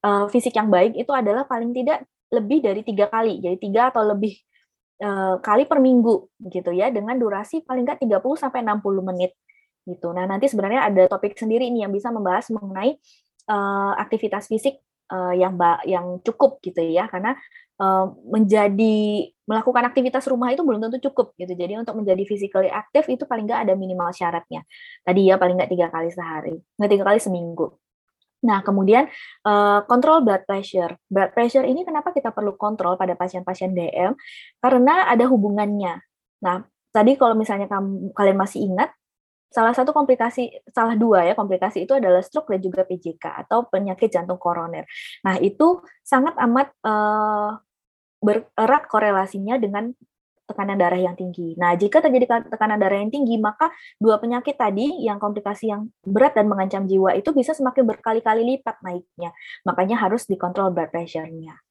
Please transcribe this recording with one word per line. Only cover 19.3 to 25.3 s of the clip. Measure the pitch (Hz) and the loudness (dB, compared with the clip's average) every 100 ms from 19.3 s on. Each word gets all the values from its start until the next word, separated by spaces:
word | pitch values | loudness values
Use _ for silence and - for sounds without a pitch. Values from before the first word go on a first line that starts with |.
| _ - | _ -2
melakukan | 220 240 247 247 | 0 2 2 2
aktivitas | 262 254 269 269 | 0 0 -2 -2
rumah | 254 247 | -2 0
itu | 269 320 | 0 0
belum | 214 | 0
tentu | 226 247 277 | -2 -4 -4
cukup | 269 208 _ | -2 -2 _
gitu. | 180 | -12
Jadi | 175 175 208 | -6 -6 -6
untuk | 233 | -8
menjadi | 214 202 185 196 | -6 0 0 0
physically | 208 196 202 190 | -4 -2 0 0
active | 208 - 285 311 | -2 0 0 2
itu | 254 285 | -2 -4
paling | 226 208 | -4 -2
nggak | 233 220 | -2 0
ada | 190 | 0
minimal | 190 180 175 | -2 -4 -6
syaratnya. | 180 175 170 - - - - - - - | -4 -4 -4 -8 -14 -16 -20 -20 -10 0
Tadi | 185 190 | 4 6